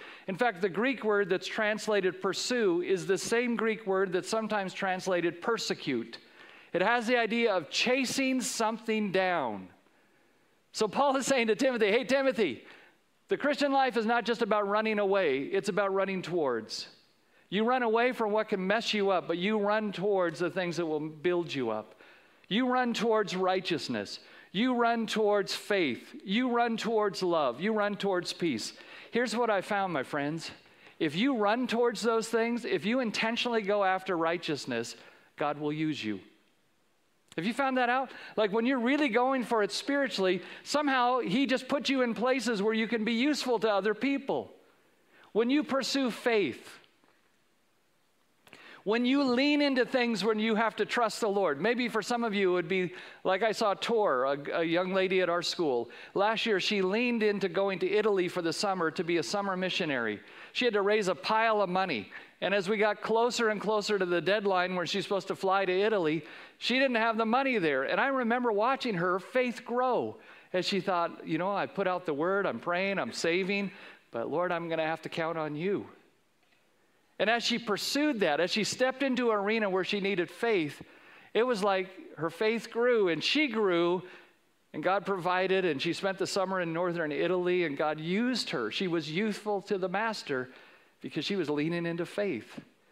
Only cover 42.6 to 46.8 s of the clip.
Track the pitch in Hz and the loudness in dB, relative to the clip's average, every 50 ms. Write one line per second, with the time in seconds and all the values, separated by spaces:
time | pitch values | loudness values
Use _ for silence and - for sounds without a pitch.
42.6 | 196 220 226 220 226 196 233 226 214 240 233 226 254 302 294 - - 254 240 214 | 2 2 2 0 0 0 0 -2 0 0 0 2 2 2 2 0 0 0 0 2
43.6 | 220 220 202 196 190 214 208 208 240 277 277 277 277 - 170 131 101 - - - | 2 2 2 2 2 0 0 0 0 -2 -2 -2 -2 -2 -4 -4 -4 -6 -12 -20
44.6 | - _ _ _ _ _ _ _ _ _ _ - - - - 196 233 247 277 302 | -20 _ _ _ _ _ _ _ _ _ _ -20 -12 -4 0 2 2 4 4 2
45.6 | 302 - 254 269 226 - - 277 269 240 190 - - 247 233 214 190 127 107 - | 2 2 0 -2 0 0 0 0 0 0 0 0 0 2 2 2 2 0 -2 -6
46.6 | - - - - | -12 -18 -20 -20